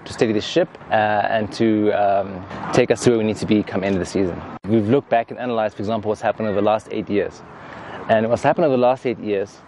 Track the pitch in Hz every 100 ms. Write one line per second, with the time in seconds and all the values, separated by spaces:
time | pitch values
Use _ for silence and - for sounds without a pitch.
0 | - - 120 104 - 160 180 - - 110
1 | 107 104 98 113 104 - 113 107 104 98
2 | 101 98 98 92 95 - - - 123 117
3 | - 113 107 104 - 107 98 101 98 95
4 | 85 95 92 - - - 92 113 104 139
5 | - 117 117 - 123 113 107 - 101 113
6 | 107 107 110 - 110 98 104 107 - 110
7 | 90 101 - - - - - - - -
8 | - 113 110 120 139 160 160 131 123 131
9 | 127 110 104 101 98 -